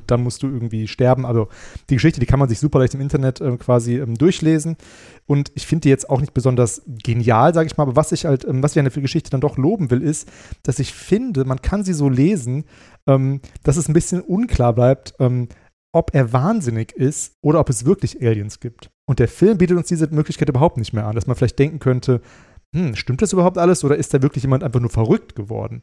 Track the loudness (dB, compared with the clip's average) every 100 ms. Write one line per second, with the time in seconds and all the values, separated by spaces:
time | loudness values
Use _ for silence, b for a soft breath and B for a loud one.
0 | -2 0 0 -4 -6 -6 -6 -6 -6 0
1 | 2 2 0 -2 -2 B B B -2 2
2 | 2 2 2 2 2 0 0 2 2 0
3 | -4 -2 -2 -2 -4 -4 0 0 0 -4
4 | -4 0 2 2 0 0 -2 -8 B B
5 | B B -2 -2 -2 -6 -4 0 2 2
6 | 2 -2 -2 -2 0 2 0 -2 -14 -10
7 | -4 -2 2 4 4 4 0 0 0 0
8 | 0 -2 0 -2 -2 -2 0 2 0 0
9 | -4 -4 -4 -2 -2 0 0 0 0 0
10 | 0 -4 -8 B B B -6 -4 -6 -8
11 | -2 -2 -2 -4 -2 -4 -2 -2 -2 0
12 | 0 2 2 0 -4 -6 -8 b b b
13 | 0 2 2 -4 -10 B -2 0 2 0
14 | 0 -4 -2 -2 0 0 2 4 2 2
15 | -4 -2 0 0 -4 b b _ _ -2
16 | 0 0 2 0 0 -2 -2 -4 -4 -2
17 | -2 -2 -10 _ 0 2 2 0 0 0
18 | 0 -2 0 0 -4 -10 -16 -16 -20 _
19 | -4 0 0 4 4 4 2 2 0 -2
20 | 0 0 -2 -2 -2 2 2 0 -4 -4
21 | -4 -4 -2 0 0 2 0 0 -2 0
22 | 0 -2 b b b b _ -4 -4 -4
23 | -4 -2 0 2 2 4 2 2 2 0
24 | 0 2 2 0 0 0 0 -2 -2 0
25 | 2 0 -2 -14 -10 -8 -8 -12